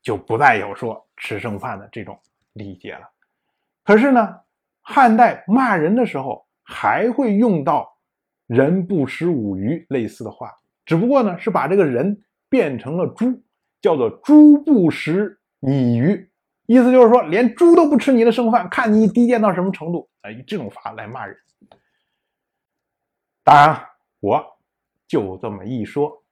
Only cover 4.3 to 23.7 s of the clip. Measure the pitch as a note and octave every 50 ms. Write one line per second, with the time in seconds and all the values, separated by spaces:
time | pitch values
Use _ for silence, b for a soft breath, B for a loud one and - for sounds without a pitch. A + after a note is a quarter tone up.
4.3 | F2+ - _ _ _ _ _ _ _ _ _ - - C#4 C4 A#3 A3 A3+ B3 G3
5.3 | C#3 - - - G3+ C4 C4 A#3+ G3+ F3 D3+ E3+ G#3+ B3 A#3+ - - C#3 C3 C3+
6.3 | A2 - _ _ _ _ _ - - - - G#2 A2+ D3 G3+ B3 A3+ C#4 C#4 A3+
7.3 | G3+ G3+ B3 A#3+ F#3+ D#3 C3+ E3 D3+ C3 G2+ - _ _ _ _ _ _ _ _
8.3 | _ _ _ _ A#2 A#2+ C3+ D3 F3 F#3+ F3 F3 G#3 E3 C3+ - - - D#3 F3
9.3 | E3+ C3 G#2+ G2+ G2 F#2 G2 A2+ D#3+ E3+ - _ C3+ B2+ A2+ G#2+ - - A#2 G#2+
10.3 | - _ A#2+ G#2+ - _ _ _ _ _ _ - D#3+ E3 G#3 B3 C#4+ C4+ A#3 G3+
11.3 | F3 F3 - A3+ F3+ D3+ C3 D3 F#3+ G3+ F3+ D3 B2 A#2 D3 G3 G#3 G3+ _ _
12.3 | _ _ _ _ - C4 G3 D3+ C3 G#2 - B2+ D#3 F3+ F3 B2+ - - A3+ B3+
13.3 | B3 - _ _ _ _ _ _ _ _ - - D#3+ C3+ A#2+ A2 - - _ -
14.3 | D4 D4+ D4+ D4+ D4 D4 D4 D#4+ D4 A3 F3 D#3 D3+ - - D3+ D#3+ G3 G#3+ G3
15.3 | - _ _ _ _ _ - C3 C#3 C#3 B2+ A#2+ A#2+ A#2 B2+ E3+ G3+ F3+ - _
16.3 | _ _ _ _ _ _ _ - A3+ B3+ A#3+ B3+ B3 B3+ B3 A3 A#3+ B3 A3+ D3+
17.3 | E3 G#3 B3 A#3 A#3 - F4 E4+ E4+ F4 E4 D4 D4+ - - C#4+ C4 A#3 A3+ A#3+
18.3 | A3+ B3+ A#3+ A3 A#3 A3+ F3+ - - - B3 A3+ G#3 A3 A3 G3 - A#3 A#3+ A#3
19.3 | B3 A#3 G#3+ G#3 F3 F3+ F3+ G3 F3+ - D#3 E3 F3 D#3+ - _ _ _ - G2+
20.3 | A2 B2 B2+ - G#3 F#3 B2+ G2+ - - _ G2+ A2 A2 A2 G#2 A#2+ C3 G#2+ G2
21.3 | - _ _ _ _ _ _ _ _ _ _ _ _ _ _ _ _ _ _ _
22.3 | _ _ _ _ _ _ _ _ _ _ _ _ _ _ _ _ _ _ _ _
23.3 | _ _ _ - D3+ D3 C#3+ D#3